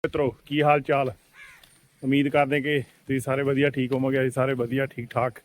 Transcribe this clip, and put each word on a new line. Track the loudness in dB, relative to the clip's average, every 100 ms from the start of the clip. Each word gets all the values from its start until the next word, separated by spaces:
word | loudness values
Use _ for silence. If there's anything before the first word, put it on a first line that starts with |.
| -4
ਮਿੱਤਰੋ, | -2 -2 -4 -6
ਕੀ | 0
ਹਾਲ | 4 2
ਚਾਲ? | 2 0 0 -6 _ -20 -20 -20 -20 _ _ _
ਉਮੀਦ | 0 2 2
ਕਰਦੇ | 2 2 0
ਕਿ | 0 -2
ਤੁਸੀਂ | -4 _ -4 -4
ਸਾਰੇ | -2 -2
ਵਧੀਆ | 0 2 2
ਠੀਕ | 0 -2
ਹੋਵੋਗੇ। | 0 0 0
ਅਸੀਂ | 0
ਸਾਰੇ | 0 -2
ਵਧੀਆ | 0 -2 -2 -4
ਠੀਕ | -6 -6
ਠਾਕ। | -2 -2 -4